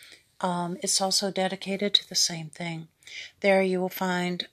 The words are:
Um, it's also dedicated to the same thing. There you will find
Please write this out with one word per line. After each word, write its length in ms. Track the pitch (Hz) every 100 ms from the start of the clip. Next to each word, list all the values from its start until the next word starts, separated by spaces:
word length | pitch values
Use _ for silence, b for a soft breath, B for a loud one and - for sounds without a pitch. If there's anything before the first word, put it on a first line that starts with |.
| B B B -
Um, 380 | 185 175 175 185
it's 180 | 196 -
also 300 | 190 - 196
dedicated 640 | 185 185 190 190 190 202
to 140 | - -
the 80 | 175
same 320 | - 165 156
thing. 400 | - 170 165 165 _ B B B B
There 240 | 202 190
you 180 | 190 185
will 80 | 185
find 600 | - 185 180 180 180 -